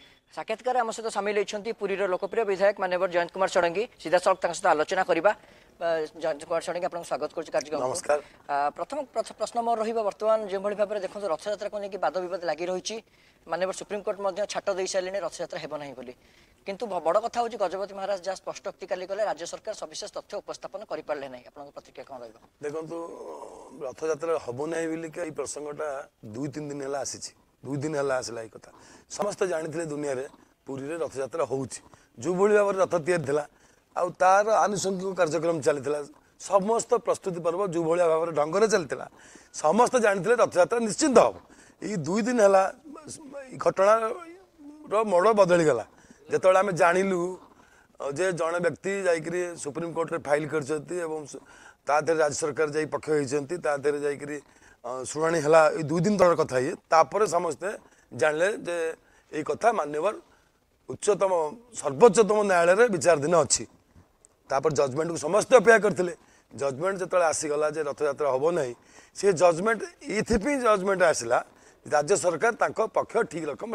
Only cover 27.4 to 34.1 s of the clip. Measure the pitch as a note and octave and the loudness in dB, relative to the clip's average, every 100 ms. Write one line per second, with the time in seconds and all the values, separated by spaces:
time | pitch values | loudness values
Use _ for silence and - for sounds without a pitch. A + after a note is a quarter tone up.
27.4 | _ _ - C#3+ D3+ D3 C#3 B2+ A2+ A2+ | _ _ -8 -6 -4 -2 -2 -2 -4 -12
28.4 | A2+ - - - - - - - G#3 F#3+ | -12 -16 -20 -20 -20 -20 -16 -6 -4 -2
29.4 | F#3+ D#3+ E3 D#3 D#3+ D3 D3 B2+ C#3+ - | -2 -2 -4 -6 -6 -6 -4 -4 -8 -14
30.4 | _ _ - C3+ C#3 E3 C#3+ C3 C3 A#2+ | _ _ -12 -10 -8 -6 -6 -6 -6 -4
31.4 | C3+ C3+ B2+ - - - _ - C3+ F3+ | -2 -2 -6 -10 -18 -20 _ -8 -4 2
32.4 | G#3 G#3 G3+ F#3+ F3 E3+ D3+ F3 C#3 D3 | 4 4 4 2 2 0 0 0 2 -2
33.4 | D3 _ _ _ _ - F3+ | -2 _ _ _ _ -4 -4